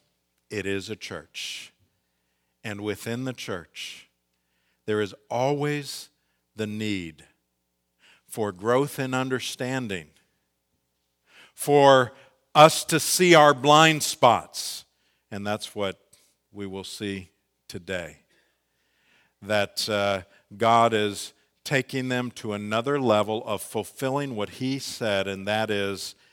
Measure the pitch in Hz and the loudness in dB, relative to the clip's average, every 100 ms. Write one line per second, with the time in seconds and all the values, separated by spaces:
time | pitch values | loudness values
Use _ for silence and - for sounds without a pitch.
0 | _ _ _ _ _ 107 95 98 95 104 | _ _ _ _ _ -8 -6 -6 -8 -12
1 | - 85 - - - - - _ _ _ | -14 -14 -14 -14 -12 -12 -16 _ _ _
2 | _ _ _ _ _ _ 113 101 104 101 | _ _ _ _ _ _ -12 -8 -6 -6
3 | 117 120 131 120 - 92 78 - - - | -6 -8 -8 -10 -10 -10 -12 -16 -16 -16
4 | - _ _ _ _ _ _ _ - 107 | -20 _ _ _ _ _ _ _ -4 -2
5 | 101 - - 120 131 147 147 147 135 - | -4 -8 -8 -4 -2 -2 -4 -6 -8 -14
6 | - _ _ _ _ - 107 107 107 98 | -16 _ _ _ _ -10 -8 -6 -6 -6
7 | 85 78 _ _ _ _ _ _ _ _ | -8 -16 _ _ _ _ _ _ _ _
8 | _ _ _ - 104 90 107 127 143 - | _ _ _ -6 -6 -4 0 2 0 -4
9 | 131 131 131 127 - - 127 131 117 95 | -4 -4 -2 -4 -6 -8 -6 -6 -6 -8
10 | 73 _ _ _ _ _ _ _ _ _ | -10 _ _ _ _ _ _ _ _ _
11 | _ _ _ _ - - - 143 139 131 | _ _ _ _ -20 -10 2 6 8 8
12 | 123 - - _ _ 151 156 - - 160 | 4 -4 -20 _ _ 8 8 6 -2 -2
13 | - - 180 165 147 135 147 151 160 151 | 0 2 8 8 8 6 6 8 8 4
14 | - - 123 98 76 - - - - _ | -2 2 4 4 0 -10 -12 -12 -16 _
15 | _ _ _ 101 101 107 - 107 98 92 | _ _ _ -10 -6 -6 -8 -6 -6 -6
16 | _ _ _ _ _ 101 98 95 92 - | _ _ _ _ _ -14 -12 -12 -14 -10
17 | 104 95 90 _ _ _ - 98 87 92 | -8 -8 -12 _ _ _ -20 -16 -10 -10
18 | 80 78 _ _ _ _ _ _ _ _ | -10 -16 _ _ _ _ _ _ _ _
19 | _ _ _ _ 101 107 98 - - 104 | _ _ _ _ -2 0 0 -4 -4 -2
20 | 101 95 - _ _ 101 113 117 117 110 | 0 -2 -6 _ _ -2 4 6 4 2
21 | 104 98 - - _ _ - 139 - 135 | -2 -4 -12 -18 _ _ -4 -4 -4 -6
22 | 127 127 123 - 110 104 104 110 123 143 | -4 -4 -6 -10 -8 -8 -4 -4 -2 0
23 | 123 104 104 110 113 101 - 113 98 - | 2 2 2 -4 -6 -8 -8 -8 -8 -6
24 | 131 139 139 110 101 - 131 135 - - | -4 -4 -4 -6 -8 -6 -6 -6 -8 -6
25 | 113 98 95 95 98 107 110 101 98 95 | -2 -2 -2 -6 -4 -2 -2 -2 -4 -6
26 | - - _ | -12 -16 _